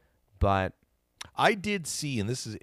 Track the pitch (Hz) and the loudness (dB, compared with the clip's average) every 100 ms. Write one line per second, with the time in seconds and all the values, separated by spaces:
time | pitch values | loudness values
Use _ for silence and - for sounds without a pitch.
0 | _ _ _ - 101 98 92 - _ _ | _ _ _ 0 2 4 0 -4 _ _
1 | _ _ - - 151 220 208 202 147 - | _ _ -14 2 2 2 -2 -4 -4 -6
2 | 147 123 101 127 113 107 | -2 -2 -2 -2 -6 -8